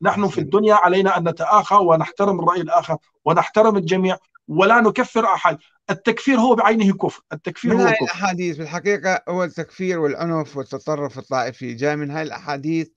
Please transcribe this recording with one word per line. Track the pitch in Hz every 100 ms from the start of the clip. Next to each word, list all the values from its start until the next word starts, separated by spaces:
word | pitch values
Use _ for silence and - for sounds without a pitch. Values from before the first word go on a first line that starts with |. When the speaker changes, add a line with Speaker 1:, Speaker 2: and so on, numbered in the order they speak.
Speaker 1:
نحن | 180 202
في | 196
Speaker 2:
أحسنت. | -
Speaker 1:
الدنيا | 156 202 214
علينا | 208 180 190 196 180
أن | 170
نتآخى | 165 165 208 170 202
ونحترم | 180 160 160 - 202 185
الرأي | 170 185
الآخر | 160 226 - - _ _
ونحترم | - 165 170 - 220 202
الجميع | 165 185 185 185 _ _ -
ولا | 151 196 233
نكفر | 226 214 240 233
أحد. | 220 180 175 156 _ _ -
التكفير | 156 - 226 - 262
هو | 240
بعينه | 226 208 226 196 190
كفر، | 185 - _
التكفير | 156 - 175 -
Speaker 2:
من | 226
Speaker 1:
هو | 240
Speaker 2:
هاي |
Speaker 1:
كفر. | 220
Speaker 2:
الأحاديث | - 175 190 180 180 151
بالحقيقة | 156 170 196 202 175 185 -
هو | 180
التكفير | 180 - 156 - 185 175
والعنف | 151 135 170 160 147 143
والتطرف | 131 135 - 156 143 123
الطائفي | - 131 123 120 127
جاء | 117 143 147
من | 147
هاي | 151
الأحاديث | 156 - - 143 143 160 156